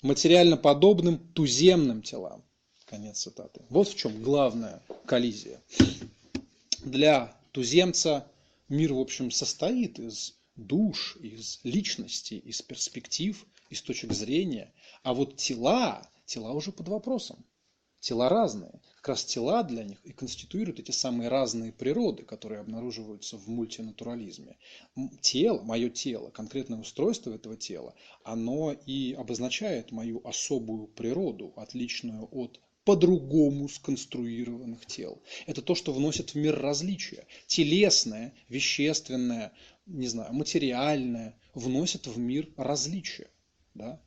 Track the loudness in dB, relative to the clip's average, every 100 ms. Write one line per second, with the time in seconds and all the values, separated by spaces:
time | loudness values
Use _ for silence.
0 | 2 4 10 12 10 10 8 10 10 10
1 | 6 2 -2 0 2 8 8 8 4 2
2 | -6 -8 -10 -12 -20 _ _ _ -18 -14
3 | -12 -8 -10 -10 -18 -18 2 4 4 2
4 | -4 -2 2 4 4 2 -6 -12 _ -16
5 | 0 2 2 -2 -12 -16 _ 4 4 4
6 | -12 _ _ -12 -12 _ _ -6 -4 4
7 | 6 6 2 -12 _ -6 2 4 4 2
8 | 0 0 -4 _ _ _ _ 0 2 2
9 | -2 -4 -4 -2 -4 -2 -2 0 -2 -4
10 | -12 -10 -12 _ _ -20 -2 2 2 0
11 | -8 -10 -16 -12 -12 -8 -2 -2 -2 -6
12 | -6 -10 -10 -14 -10 -10 -10 -8 -8 -8
13 | -8 -4 -4 -6 -14 _ _ -14 -8 -8
14 | -4 -6 -2 0 -2 -6 -12 _ -20 -10
15 | -4 0 -2 -2 -6 0 2 2 2 -2
16 | -12 _ -12 -10 -6 -6 -6 -10 -6 -6
17 | -4 -6 -6 -16 -20 _ _ _ _ _
18 | -4 2 4 4 2 -2 -12 -20 _ _
19 | -6 -4 -4 -4 0 0 0 -6 -8 -14
20 | -20 -12 -12 -12 -10 -6 -6 -6 -6 -4
21 | -2 -2 0 0 0 -2 -8 -6 -2 0
22 | 0 -2 -10 -14 -12 -12 -10 -8 -8 -10
23 | -12 -14 -14 -14 -8 -6 -6 -6 -12 -10
24 | -10 -10 -10 -14 -20 -20 -20 -20 -16 -10
25 | -10 -2 0 2 2 2 -2 0 0 -2
26 | -6 -6 -10 -12 -8 -8 -6 -8 -10 -2
27 | 0 0 -6 -10 -12 -12 -10 -10 -12 -18
28 | -20 -20 -10 -6 -2 -2 -2 -4 -6 -6
29 | -4 -6 -6 -4 -4 -4 -4 -4 -6 -8
30 | -8 -8 -8 -8 -2 -4 -2 -8 -8 -8
31 | -4 -2 -2 -4 -12 -14 -12 -8 -6 -6
32 | -8 -10 -10 -8 -10 -12 _ _ 4 6
33 | 8 6 4 6 6 4 -4 -8 -4 -4
34 | -4 -8 -6 -6 -6 -8 -10 -12 -12 -10
35 | -10 -12 -16 -16 -8 -8 0 0 0 0
36 | 0 0 -4 0 0 2 0 -2 -2 -4
37 | -6 -12 -20 -20 _ 2 4 6 6 6
38 | 2 -4 -10 -14 _ -4 -2 0 0 0
39 | -4 -6 -4 -4 -8 _ -20 _ -14 -8
40 | -6 -6 -4 -4 -2 0 0 0 0 0
41 | 0 -4 -8 -14 _ -8 -2 0 0 -4
42 | -8 -6 -4 -4 -6 -6 -4 -2 -2 -6
43 | -8 -12 -16 _ _ _ _ -14 -12 -14